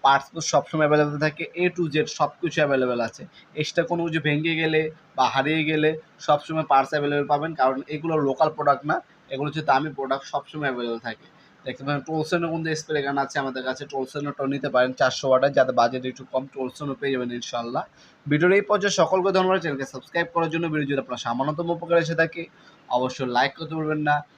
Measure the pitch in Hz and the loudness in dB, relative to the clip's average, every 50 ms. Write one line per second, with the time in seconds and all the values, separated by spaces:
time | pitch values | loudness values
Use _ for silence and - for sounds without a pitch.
0 | - 135 139 139 - - - 165 151 - - 143 139 - - 156 151 147 151 151 | 4 4 4 4 2 -4 -10 -8 -6 0 0 0 0 0 0 2 4 4 4 4
1 | 151 147 147 143 151 151 147 - 165 - - 175 180 180 170 180 175 156 135 156 | 4 2 0 -2 -2 -2 -2 -4 -12 -10 -2 0 0 0 0 0 -2 0 0 0
2 | 151 - - - 156 147 - _ - 165 - 160 151 143 139 131 127 127 123 120 | -2 -2 0 -2 -2 -2 -2 _ -6 -2 2 2 2 2 2 2 2 0 0 -2
3 | 117 110 - - - - _ - - _ - 151 151 - - 170 170 170 175 170 | -2 -4 -6 -12 -18 -18 _ -20 -20 _ -6 -6 -6 -2 0 -2 0 0 -2 -2
4 | 170 165 156 165 139 151 147 147 156 165 165 160 165 160 156 156 160 156 160 - | -2 -2 -2 0 0 2 0 2 0 0 0 0 0 2 2 2 0 0 -6 -12
5 | _ _ _ 127 131 117 - 135 135 151 156 160 156 156 160 156 151 156 160 156 | _ _ _ 0 0 2 2 2 2 2 0 0 0 0 2 2 2 2 0 0
6 | - _ _ _ - - 147 147 - - 160 160 156 - 139 135 135 135 - 151 | -10 _ _ _ 0 2 2 2 2 -4 -4 -4 0 4 4 4 4 4 0 -2
7 | 143 143 143 147 143 147 147 143 151 165 160 - 131 131 131 135 143 - 151 151 | 0 0 0 0 2 2 0 0 0 -4 0 2 2 2 2 0 -6 -8 -8 -6
8 | 156 165 160 156 143 135 131 - 160 151 156 - 147 143 139 135 143 147 170 - | -4 0 0 2 2 0 2 2 0 0 0 0 2 2 2 2 0 -2 -2 -2
9 | - _ _ _ _ _ 139 131 147 147 139 156 151 156 139 135 156 156 - 139 | -2 _ _ _ _ _ -6 -6 -6 -4 -4 -4 0 2 2 2 2 -2 -6 -6
10 | 135 131 135 139 - - - 143 - - - 156 147 139 127 123 120 117 117 113 | -2 -2 -2 -4 -4 -6 -6 -6 -6 -6 -8 -4 -4 -4 -2 -2 -4 -4 -4 -6
11 | - 120 110 _ - - _ - _ _ _ _ _ 135 120 - 135 139 147 143 | -6 -10 -10 _ -16 -20 _ -20 _ _ _ _ _ -10 -10 -8 -4 -4 -4 -4
12 | 147 - 160 156 151 156 180 170 170 165 165 160 160 160 156 151 - - 156 147 | -4 -4 -4 -4 -2 -2 -2 -2 -2 -2 -4 -4 -2 -4 -4 -4 -4 -2 -2 -2
13 | 139 139 139 139 135 131 - 147 135 135 127 131 127 131 127 - 143 139 - 135 | -2 0 -2 -2 -2 -2 -2 -4 -4 -4 -6 -4 -4 -4 -6 -6 -8 -8 -6 -6
14 | 131 - - 147 147 147 143 - 139 135 139 139 - 156 131 127 127 127 127 - | -6 -6 -6 -8 -8 -6 -6 -4 -4 -2 -2 -2 -4 0 2 2 2 2 2 0
15 | 143 127 127 - - 135 127 127 135 143 135 135 131 131 127 120 117 120 127 127 | 0 0 0 0 2 2 4 4 4 4 4 4 2 4 4 2 2 2 2 -2
16 | 127 127 123 - 131 _ - 131 135 135 - 135 131 127 - - 151 143 135 - | -6 -6 -8 -8 -16 _ -6 -6 -6 -4 -8 -6 -6 -6 -6 -8 -8 -8 -6 -4
17 | 139 139 135 127 123 120 120 120 117 - - 120 117 117 123 151 196 - _ _ | -2 -2 -2 -2 -2 -4 -6 -8 -8 -8 -8 -6 -6 -4 -6 -6 -6 -8 _ _
18 | - - _ _ _ 139 147 147 170 180 190 202 202 - 208 202 190 202 190 202 | -20 -20 _ _ _ 0 2 4 6 6 6 4 4 2 0 2 2 0 2 2
19 | 165 147 185 185 180 196 180 190 185 185 185 185 160 165 143 135 135 - - 135 | 2 4 4 2 2 4 2 4 4 4 2 2 0 -2 -4 -4 -6 -8 -10 -14
20 | - - - 170 170 170 - 170 165 160 160 165 160 160 151 151 147 139 139 135 | -14 -4 -2 -2 -2 0 0 0 0 0 -2 -2 -2 -2 -2 -2 -2 0 -2 -4
21 | 123 - 123 117 - 123 120 123 135 151 151 160 170 170 170 170 170 165 170 170 | -2 -6 -10 -6 -4 -4 -2 -2 -2 -2 -2 -2 -2 -4 -4 -4 0 2 2 2
22 | 160 156 165 160 165 160 - 170 165 - _ - - - - _ _ - 120 127 | 2 2 0 0 0 0 -2 -10 -12 -12 _ -20 -20 -20 -20 _ _ -2 -2 0
23 | 127 127 127 - 135 123 120 123 135 143 - - 165 143 160 160 156 151 156 151 | 0 -2 -4 -4 -4 0 2 2 2 2 0 -8 -10 -8 -6 -4 -2 -2 -2 0
24 | 151 147 147 147 147 _ _ | 0 0 0 0 -2 _ _